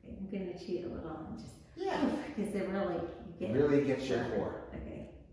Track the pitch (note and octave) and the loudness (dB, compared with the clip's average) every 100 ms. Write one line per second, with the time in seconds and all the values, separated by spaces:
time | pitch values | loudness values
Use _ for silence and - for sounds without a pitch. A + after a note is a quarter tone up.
0 | - - F#3+ G3 F3+ E3+ - F3 - - | -12 -8 -4 -2 -2 -6 -4 -4 -2 -6
1 | D#3+ - - - - - - - F#4+ E4+ | -8 -8 -8 -10 -10 -14 -16 -4 -2 2
2 | C#4 - - A3 G3 G3+ F#3+ G3 F#3 E3+ | 2 2 -2 -4 -2 -2 0 0 0 0
3 | E3+ - - - G#2 B2+ D3 C#3 B2+ - | -4 -8 -14 -6 2 6 8 8 6 2
4 | - A#2 - - - - - - D#2 D#2 | 2 2 2 0 0 -4 -8 -8 -8 -10
5 | - - - | -12 -16 -20